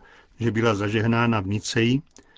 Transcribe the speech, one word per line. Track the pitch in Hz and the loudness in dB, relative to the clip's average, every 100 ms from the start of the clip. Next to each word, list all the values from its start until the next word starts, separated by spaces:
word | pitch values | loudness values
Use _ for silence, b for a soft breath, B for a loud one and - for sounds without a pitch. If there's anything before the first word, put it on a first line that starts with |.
| b b b - | b b b -4
že | 113 | -2
byla | 110 113 98 | 0 0 0
zažehnána | 101 110 113 117 117 110 | 0 0 0 2 2 0
v | 95 | -2
Niceji, | 104 - 117 117 135 - - b | -6 -4 0 2 0 -4 -20 b